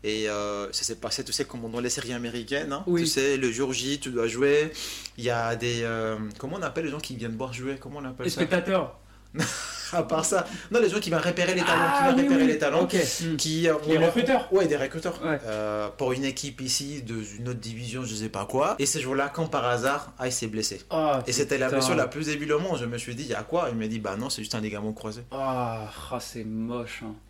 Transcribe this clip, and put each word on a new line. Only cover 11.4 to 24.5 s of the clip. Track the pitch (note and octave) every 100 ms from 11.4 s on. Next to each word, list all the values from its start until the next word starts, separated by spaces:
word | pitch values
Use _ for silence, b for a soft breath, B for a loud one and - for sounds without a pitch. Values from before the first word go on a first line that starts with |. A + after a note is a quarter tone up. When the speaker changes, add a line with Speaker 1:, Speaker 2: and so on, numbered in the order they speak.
| F3+
Speaker 1:
les | F3+
talents, | E3 E3 -
Speaker 2:
Ah, | C#4+
Speaker 1:
qui |
viennent | C4+ C4
Speaker 2:
oui, | C#4
Speaker 1:
repérer | C4+ C4
Speaker 2:
oui. |
Speaker 1:
les | -
talents, | D3 E3
Speaker 2:
Ok. | F3+
Hmm. | F#3+ C#3+ - E3 D#3
Speaker 1:
qui, | D#3 D#3+ E3
euh, | D3+ D3+
Speaker 2:
Les | D#3+
Speaker 1:
on | E3
Speaker 2:
recruteurs. | A#3+ B3 C4 -
Speaker 1:
Ouais, | F#3+ E3+
des | D3
recruteurs. | C3+ E3 F3 -
Speaker 2:
Ouais. | D#3+ C#3+
Speaker 1:
Euh, | A#2 G#2+ G#2+ G#2 G#2 -
pour | C3
une | B2+
équipe | C#3 C3 C#3+ A#2+
ici, | C3 - C#3+ D3
de | A#2 A2+ G#2 G#2
une | A#2+
autre | A#2+
division, | A2 A2+ B2 B2+
je | B2+
sais | G#2+ A2
pas | G#2
quoi. | G#2 C3 D#3 A3
Et | C#3
ce | D#3+
jour-là, | B2+ C3+ C#3+
comme | E3 D#3+
par | D3 B2
hasard, | B2 B2+ C#3 - -
ah, | B2+
il |
s'est | B2 A2+
blessé. | G#2+ G#2+ F#2+ -
Speaker 2:
Ah, | D#3+ D#3 C3 B2
Speaker 1:
Et |
c'était | A#2 C#3 C#3
la | C3
Speaker 2:
putain. | C3+
Speaker 1:
blessure | B2+
la | D3+ A#2+
plus | C#3+ D3+
évidente | D3 D3+ D3+
au | F#3
monde. | D#3
Je | A#2+
me | A#2
suis | A#2+
dit, | A#2+
il | C3+
y |
a | G#2
quoi ? | G#2+ F3 D3+
Il | A2+
m'a | A2
dit, | A2+
bah | G#2 G2
non, | C3
c'est | -
juste | G#2+